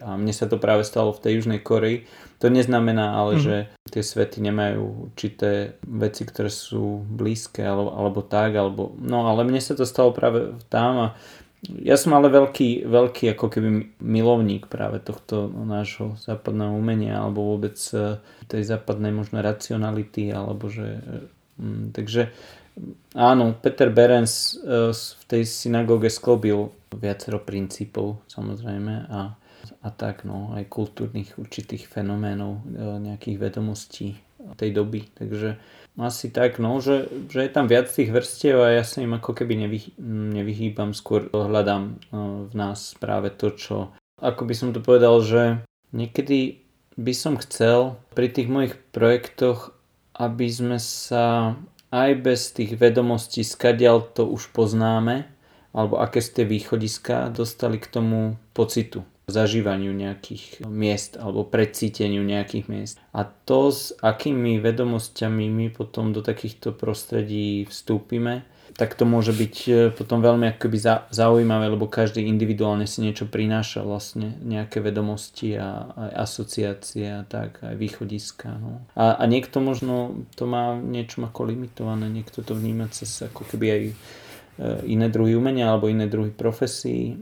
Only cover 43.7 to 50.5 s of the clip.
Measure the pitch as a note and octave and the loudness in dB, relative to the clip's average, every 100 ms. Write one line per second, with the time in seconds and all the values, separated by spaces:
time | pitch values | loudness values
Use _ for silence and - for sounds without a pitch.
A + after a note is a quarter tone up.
43.7 | G#2 G2+ - _ _ C3 B2 A#2+ A#2 B2+ | -6 -8 -12 _ _ -4 -2 -4 -4 -4
44.7 | A#2 A2 B2 A#2+ A#2 A2 A#2 A#2 A#2 A2+ | -2 6 8 10 8 6 4 4 2 -4
45.7 | _ _ A#2 A#2 C3 C3+ C#3 C3 - _ | _ _ -6 -4 -2 0 2 0 -6 _
46.7 | _ _ - A#2+ B2+ D#3+ C3+ - - A#2 | _ _ -8 -4 -2 -2 -4 -4 2 4
47.7 | A#2+ B2+ A#2 _ - B2 B2 A#2+ C3+ C3 | 6 4 -2 _ 0 0 0 0 0 0
48.7 | - _ - A2+ B2 - - B2+ A#2 - | -4 _ 2 4 4 0 0 2 2 -4
49.7 | - _ _ _ - A#2+ A#2 B2 | -20 _ _ _ -4 -4 -2 -2